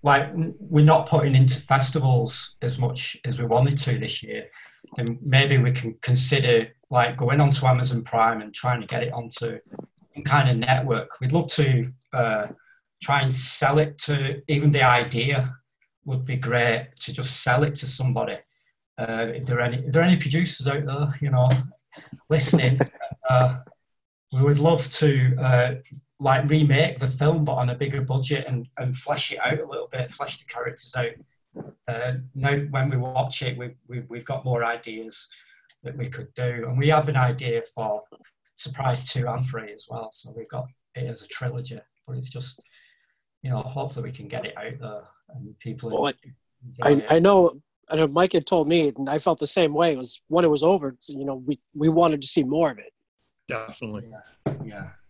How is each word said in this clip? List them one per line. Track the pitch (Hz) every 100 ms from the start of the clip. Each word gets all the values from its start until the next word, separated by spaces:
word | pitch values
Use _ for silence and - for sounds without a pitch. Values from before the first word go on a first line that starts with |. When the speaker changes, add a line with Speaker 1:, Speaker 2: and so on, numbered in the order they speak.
Speaker 1:
like, | 143 139 143
n-, | 175 160 -
we're | - 151
not | 151 160 -
putting | 156 139
into | 131 127 -
festivals | - 135 131 156 131 123 113 - - -
as | 120 127
much | 123 - - -
as | 123 -
we | 117
wanted | 117 139 143
to | - 123
this | 110 -
year. | - - - - - _ - -
Then | 117 117
maybe | 147 131 143 127
we | 127
can | 127 117 -
consider, | - 127 - 139 123 117 110 _ _
like, | 123 120 120
going | 123 143
onto | 143 143 131
Amazon | 123 - 120
Prime | - 117 113 110
and | 107
trying | - 123 123
to | 101
get | 113
it | 123
onto | 123 117 - 117 - _ - - _ _
some | -
kind | 147 147 131
of | 113
network. | 120 131 135 113 - -
We'd | 131
love | 156 -
to, | - 139 131 127 - _
uh, | 135 117 107 104 - _ _ _ _
try | - 139
and | 135
sell | 127 - - 139 147
it | 151 -
to, | - 143 135 - -
even | 143 147
the | 139
idea | 127 123 117 127 131 139 131 - _ _ _ _
would | 147 127
be | 127 127
great | 131 120 120 120 123 _
to | -
just | 127 131 -
sell | - 127
it | 147 -
to | 127
somebody. | - 131 123 - - _ _ _ _ _ -
Uh, | 113 113 113
if | 117
there | - 120
are |
any, | 120 127 -
if |
there | 147
are | 175
any | 175
producers | 143 151 180 - 131
out | 143 139
there, | 139 147 -
you | 143
know, | 127 127 131 - _ _ - - - _
listening, | 156 - 165 127 131 131 -
<laughs> | - - 131
uh, | 127 127 127 - _ _ _ _ _ _
we | 131
would | 143 147
love | 156 165 -
to, | - 151 135 131 127
uh, | 131 123 123 - - - _ _
like, | 139 131 143
remake | 156 147 135 160 -
the | 127
film, | - 147 165
but | 143
on | 123 123
a |
bigger | 123 139 139
budget | 131 135 131 107 -
and, | 127 117 -
and | 127 131
flesh | - 147 -
it | -
out | - 151
a | 156
little | 123 -
bit, | 127 123
flesh | - - -
the | -
characters | 120 120 - - 127
out. | 117 - - _ _ - - - -
Uh, | - 123 131 -
now, | 135 135 143 143
when | 135 131
we | 127
watch | 123 131 - -
it, | 127 123
we, | 123 - _
we, | 123 -
we've | 120
got | - 131
more | 127 120
ideas | 117 120 113 110 113 - - - _ _ _ _
that | 131 135
we | 127
could | - 131
do. | - 127 120 113
And | 127
we | 147
have | 156 151
an | 131
idea | 127 127 127 117
for | 113 - 110 107 - - _ _ _
Surprise | - - 131 135 127 -
two | 131 120
and | 120
three | 131 117 107
as | 104 -
well. | 117 110
So | - 117 113
we've | 113
got | 127 127 _ _
it | 127
as | 127 113
a | -
trilogy, | - 123 123 - 113 _ _ -
but | 127
it's | 127
just, | 127 - - _ _ _ _ _ _ _ _
you | 131
know, | 117
hopefully | 127 135 131 - -
we | -
can | 101
get | 107 104
it | -
out | 110 123
there | 110 104 - _ _
and | 127 127 -
people | 120 107 117
Speaker 2:
Well, | 113 143
I, | - 139 - _ _
Speaker 1:
enjoy | 127 -
Speaker 2:
I, | - 143
Speaker 1:
it. | -
Speaker 2:
I | 160
know, | 180 196 175 143 _ _ _
I | 156
know | 156
Mike | 147 185
had | 180 -
told | 180 151
me, | 170 151 135
and | 135
I | 147
felt | 180 160
the | 147
same | - 165
way, | 147 170 139
was | 127 - _
when | 160
it | 170
was | 147
over, | 160 190 143
it's, | 123 -
you | 139 139
know, | 131 127
we, | 139 _
we | 147 156
wanted | 160 170 151
to | 135
see | -
more | 131 147 160
of | 110
it. | - _ _ _ _ _ _
Speaker 3:
Definitely. | 120 110 104 113 104 113 - _ _ -
Speaker 1:
Yeah, | -
yeah. | 113 95 98 -